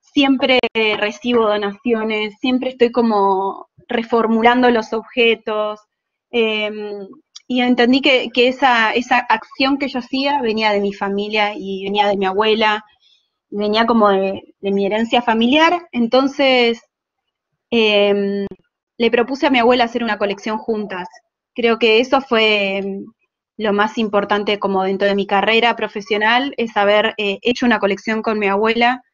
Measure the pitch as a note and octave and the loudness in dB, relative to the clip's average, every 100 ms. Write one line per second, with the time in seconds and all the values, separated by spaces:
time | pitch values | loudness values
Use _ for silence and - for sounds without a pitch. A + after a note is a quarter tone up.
0 | _ - C#4 C4 C4 B3+ A#3+ A3+ A3 G#3 | _ 0 2 2 4 2 2 -2 -2 -2
1 | G#3 A3+ A#3+ A#3+ A3 G#3 G3+ G3+ A#3+ A3+ | -4 -6 -2 0 2 0 -4 -6 -2 -2
2 | A3 G#3+ G#3+ G#3 C4 B3+ B3+ B3+ A#3+ A#3+ | -2 -4 -6 -6 -2 -2 -4 0 0 2
3 | A#3 G#3 G3 F#3+ G3 - - _ _ A#3 | 0 2 2 0 -2 -8 -16 _ _ -6
4 | A3+ A#3 A3 A3+ A#3 B3 B3 A#3 A3 A3 | 0 0 2 4 4 4 4 2 -2 -8
5 | G#3+ - A#3 A3+ A3+ G#3+ G#3+ G#3+ _ _ | -6 0 2 0 -4 -4 -4 -8 _ _
6 | _ _ _ A#3+ A3+ G#3+ G#3+ G#3+ G#3 G3+ | _ _ _ -2 -2 -2 -6 -8 -10 -12
7 | F#3+ - _ - _ B3 B3 B3 A#3+ C4 | -14 -20 _ -20 _ -2 0 2 4 4
8 | C#4+ B3+ A#3+ B3 A#3+ C4 C4+ A#3+ A3 A#3 | 4 2 0 2 2 2 2 2 2 -2
9 | A#3+ B3 A#3+ A3+ - - C4+ C#4 C#4 B3+ | 0 -2 2 -2 -2 -4 -2 0 -4 -6
10 | A#3+ C4 C#4 C#4+ A#3+ A3 A3 G3+ G3+ G3+ | -6 -4 -2 -2 -2 0 0 0 -2 -4
11 | G3+ G3+ G#3 G#3+ G#3 G#3 F#3+ F#3+ G3 G#3 | -6 -4 -4 -2 -2 -4 -8 -8 -4 0
12 | G3+ G3+ F#3+ F#3+ A3 G#3+ G#3+ G#3+ - _ | 0 0 -2 0 0 2 2 0 -6 _
13 | _ _ _ _ _ G3+ G#3 G#3+ A#3 A#3 | _ _ _ _ _ -4 -2 0 2 4
14 | G#3 F#3+ F#3+ G3 - _ G3 G3 G3 G#3+ | 4 4 0 -6 -14 _ -4 -2 0 -2
15 | A3+ B3 A#3+ A3 A#3 D4 E4 F4 E4+ B3 | 0 0 0 0 2 4 2 0 -4 -4
16 | A3+ B3+ C#4 C4+ C4+ B3+ A#3+ A#3 _ _ | 2 2 0 0 2 4 2 -2 _ _
17 | _ _ _ _ _ _ _ A#3 A3 G#3 | _ _ _ _ _ _ _ 0 2 2
18 | G3+ G3+ G3+ G3+ G3 F#3+ _ _ _ _ | 2 0 -2 -4 -6 -10 _ _ _ _
19 | A#3 A#3+ A#3 C4+ D4+ B3+ A#3 B3+ A#3 A#3+ | 0 0 -2 -2 0 2 4 2 2 -2
20 | A#3 G#3 G3+ G3 - A3 A3+ A3 G3+ F#3 | -6 -4 -4 -4 -6 -8 -6 -6 -6 -10
21 | F3+ - _ _ _ - A#3 A3+ A#3 A3 | -12 -16 _ _ _ -2 0 2 4 4
22 | B3+ C4+ C4 A3+ A3 G#3 G3 G3 G3 G3 | 2 0 0 0 2 2 -2 -4 -6 -8
23 | G#3 _ _ _ _ - G#3+ G3+ G#3+ - | -12 _ _ _ _ -6 -2 0 -2 -2
24 | G#3+ G3+ G3+ G#3 G#3 G#3 G3+ F#3+ F#3+ G3 | -2 -2 0 -2 -2 -2 -2 -2 -2 0
25 | G3+ G3 G3 G3+ G3 A3+ A#3 A#3 G#3+ G#3+ | 0 0 0 0 2 2 2 0 -6 -8
26 | G3+ G#3 G#3+ A#3+ C#4 - A3+ G#3+ G3+ G#3 | -6 -2 2 0 -2 -6 -4 0 2 2
27 | A3 - G#3 G3 - B3 B3 G#3+ G3+ F#3+ | 0 -4 -6 -4 -4 -2 0 0 0 -2
28 | - A3 A3 G#3+ G3+ G3 A3 A3+ A#3+ C4 | -4 -4 -4 -2 -2 0 0 2 0 0
29 | _ | _